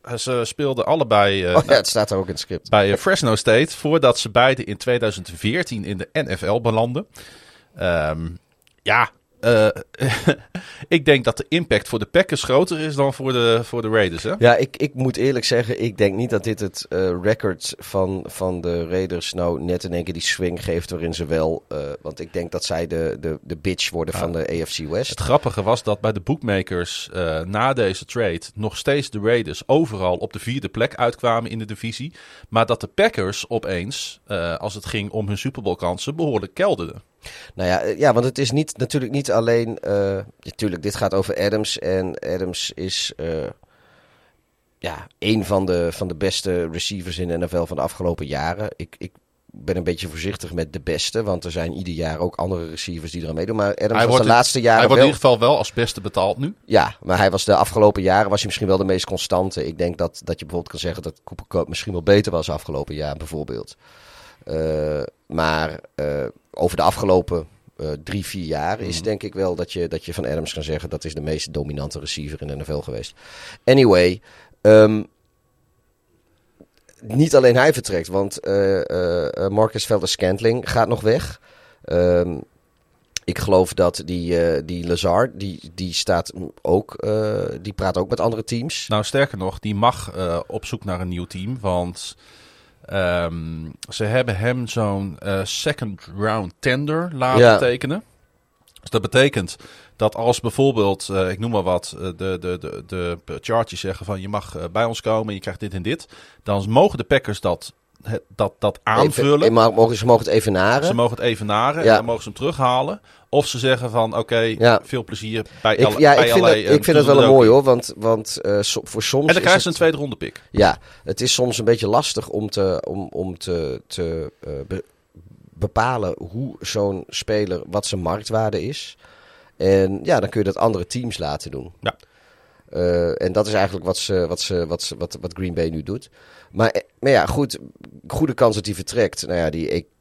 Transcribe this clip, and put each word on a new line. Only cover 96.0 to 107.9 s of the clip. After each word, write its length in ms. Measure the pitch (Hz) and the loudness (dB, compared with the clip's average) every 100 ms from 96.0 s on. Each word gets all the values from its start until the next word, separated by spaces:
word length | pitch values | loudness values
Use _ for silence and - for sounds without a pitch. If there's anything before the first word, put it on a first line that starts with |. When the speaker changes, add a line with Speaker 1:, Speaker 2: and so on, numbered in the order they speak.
| - 95 | -12 -4
Speaker 2:
round 360 | 107 110 92 - | -2 -2 -4 -4
tender 520 | 131 127 147 156 175 | -2 0 0 -2 -4
laten 280 | 151 131 127 | -2 2 8
Speaker 1:
Ja. 140 | 120 107 | 10 8
Speaker 2:
tekenen. 460 | 127 127 139 175 - _ _ _ _ _ _ _ | 4 0 -2 -6 -8 _ _ _ _ _ _ _
Dus 80 | - | -4
dat 120 | 117 | -4
betekent 540 | - 127 139 120 87 - - - - - | 2 4 4 2 -6 -8 -18 -20 -16 -2
dat 200 | 107 - | 0 2
als 240 | 117 120 | 0 0
bijvoorbeeld, 680 | 117 - 139 117 101 95 - | 0 2 2 4 2 0 -2
eh, 180 | 95 92 | -2 -2
ik 100 | 95 | -2
noem 120 | 117 | -2
maar 120 | 110 | -2
wat, 320 | 92 90 - - | 0 0 -2 -10
eh, 60 | 92 87 | -10 -6
de, 200 | 95 92 | -6 -6
de, 200 | 90 90 | -6 -8
de, 580 | 78 - 87 95 87 87 - | -8 -12 -10 -6 -6 -8 -10
de 120 | 69 | -10
Chargers 380 | - 113 113 92 | -2 0 -2 -4
zeggen 240 | 95 - 90 | -8 -8 -8
van, 160 | 98 | -8
"Je 80 | 95 | -6
mag, 260 | 104 - 87 | -8 -8 -10
eh, 60 | 85 | -6
bij 120 | 92 117 | -2 -2
ons 160 | 113 | -2
komen, 320 | - 110 110 | -2 -2 -2
je 60 | 98 | -8
krijgt 200 | - 95 | -10 -10
dit 140 | 104 | -8
en 80 | 95 | -8
dit", 260 | 90 151 - - - _ | -6 -6 -10 -20 -20 _
dan 260 | - 101 98 | -4 -4 2
mogen 280 | 117 196 - | 4 4 2
de 60 | |
Packers 360 | - 139 - 104 | 0 0 0 -4
dat, 340 | 90 87 - - _ | -2 -4 -6 -20 _